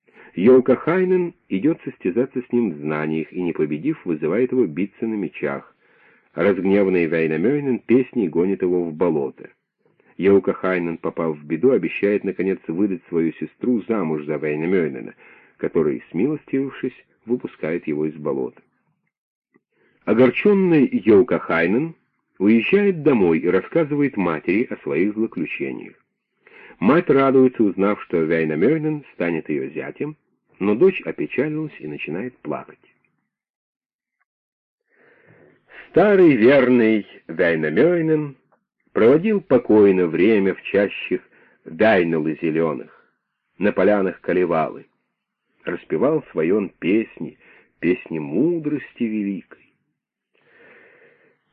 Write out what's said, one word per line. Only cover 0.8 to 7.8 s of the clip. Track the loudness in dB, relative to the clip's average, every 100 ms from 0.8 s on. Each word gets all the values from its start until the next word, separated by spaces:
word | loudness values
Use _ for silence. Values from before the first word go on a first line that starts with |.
| 0 0 0 0 -2 _ -8
идёт | -2 -2 -4
состязаться | -10 -6 -4 -2 -4 -6
с | -4
ним | -2 -2
в | -4
знаниях | -6 -6 -4 -4 -6
и, | -6
не | -6
победив, | -2 -4 -4 -6 -6
вызывает | -6 -4 -2 -2 -2
его | 0 -2
биться | -2 -6 -6 -6
на |
мечах. | -6 -8 -8 -8 -8 -14 _ _ _ _ _ _
Разгневанный | -2 0 0 2 2 2 0 0
Вейнамёйнен | 0 -2 0 0 -2 -2
песней | -4